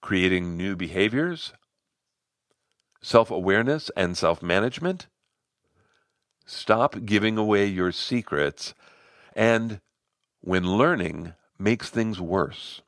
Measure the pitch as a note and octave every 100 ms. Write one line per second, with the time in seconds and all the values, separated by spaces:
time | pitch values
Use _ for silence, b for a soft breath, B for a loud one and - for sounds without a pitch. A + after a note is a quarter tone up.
0 | - G2 F#2 F#2 F2 E2+ F#2+ F#2+ F2 F2+
1 | G#2 A#2+ E3 E3 - - _ _ _ _
2 | _ _ _ _ _ _ _ _ _ _
3 | - A#2+ A2+ F#2+ F#2 G2+ A#2+ D3+ - -
4 | F#2 F2+ E2 E2 E2+ F2+ A2+ - E3+ F#3
5 | - _ _ _ _ _ _ _ _ _
6 | _ _ _ _ - - - A2 A#2 G#2+
7 | G#2+ G#2+ A2 A2 G#2+ G#2 G2+ F#2 F2+ E2+
8 | - B2 A2 D2 C#2+ - - - b b
9 | b b b - A#2 A2+ A2+ G#2 _ _
10 | _ _ _ _ - F#2 F2+ G2 C#3+ E3
11 | E2+ D#2+ E2+ E2+ _ _ G2 A#2 - A#2
12 | A2 G2+ F2 F#2+ E2+ - - -